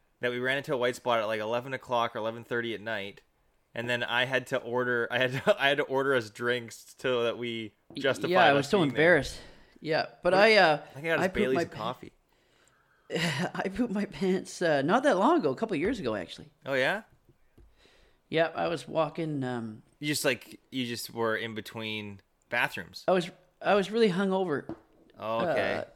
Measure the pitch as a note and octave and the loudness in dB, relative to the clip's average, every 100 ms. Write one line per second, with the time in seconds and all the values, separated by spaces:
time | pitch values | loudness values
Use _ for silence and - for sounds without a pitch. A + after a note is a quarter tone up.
0 | _ _ B2 B2 B2+ C#3 C#3 C3+ B2 A#2+ | _ _ -4 -2 -2 -2 -2 0 0 0
1 | B2 A#2 G#2+ A2 G#2+ A#2+ C3+ C3 - A#2+ | 0 2 2 -2 -2 -4 -4 -10 -2 0
2 | A#2 A#2 A2 A#2 A#2 A#2+ A#2 G#2 G#2+ G#2+ | 0 -2 -6 -6 -4 -4 -2 -6 -6 -8
3 | G2+ - _ _ _ _ _ A#2 A#2+ A#2+ | -8 -14 _ _ _ _ _ -8 -4 -4
4 | A#2 A#2+ B2+ C3 B2 C3 A#2 B2 B2 A#2+ | 0 0 0 -2 -2 -4 -2 -2 0 0
5 | A#2 A#2+ B2+ C3 - G3+ C#3 C#3+ - C3 | 0 0 0 0 0 2 2 2 0 0
6 | C#3 C3 A2 A2 A#2+ B2 A#2 - - - | 2 0 0 -4 -2 -2 -4 -16 -20 -6
7 | C3 B2 A#2 G#2 A#2+ A2+ A2 - _ C#3+ | -2 2 0 -2 -6 -6 -8 -14 _ -2
8 | C3+ B2+ E3+ F3+ E3 C#3+ C3+ G#3 D3 B2+ | 0 0 2 4 6 6 4 2 2 4
9 | D#3+ E3 B2 - - - - _ D#3 D3+ | 6 6 2 -8 -16 -20 -20 _ -2 -2
10 | - - F3 F#3 A3 G#3+ F3 D3 - C3+ | -2 -2 2 6 8 8 6 4 -2 -8
11 | E3 D#3+ F#3 - B2+ C3+ E3 - A2 B2+ | -2 0 0 0 2 2 0 -4 -6 -6
12 | - - _ _ _ _ _ _ _ _ | -14 -20 _ _ _ _ _ _ _ _
13 | _ D#3+ E3+ C3+ F3 - G3 G3 B3 G3 | _ -2 -2 -2 -4 -2 -4 -2 -2 -2
14 | G3 - F#3+ F#3 F#3 - E3+ D3 C#3 A3+ | -4 -2 0 0 -2 -2 2 2 4 4
15 | C#4 F#3 A3+ E4+ D#3+ B2 A3 E3 F3+ B3 | 4 4 4 4 2 0 -2 -2 -2 -2
16 | B2+ G#2 E2 - D#2+ _ B2+ C3+ C3+ G3 | -2 -4 -6 -14 -18 _ -4 0 0 0
17 | - _ _ _ _ _ - _ _ _ | -6 _ _ _ _ _ -20 _ _ _
18 | _ _ _ D#3 E3 - E3+ E3 - D#3+ | _ _ _ 0 0 0 -4 -4 -4 -2
19 | D3+ D#3 E3 D3 B2+ B2 A2+ G#2+ _ _ | -2 -2 -4 -4 -4 -4 -8 -12 _ _
20 | D3 C#3+ D3 B2 - A2 _ C3 A#2+ A#2 | -4 0 0 -2 -6 -20 _ -6 -4 -6
21 | - A2+ A2+ G#2+ A2+ A2 G2+ A2+ A2 G#2+ | -8 -2 -2 -2 -4 -8 -10 -10 -8 -6
22 | G#2 G2+ _ _ _ A#2+ C3 - F2 - | -8 -14 _ _ _ -2 -2 -4 -14 -8
23 | - F#3 F3 - _ _ - G3+ F#3+ A3+ | 0 0 0 -10 _ _ 0 0 2 2
24 | A3 F3 G3 F#3+ F#3 C#3 - - _ _ | 2 2 0 0 0 -4 -6 -14 _ _
25 | _ - G#2 A2+ A#2 C3 G2 - - | _ -12 -4 -2 0 0 0 -2 -6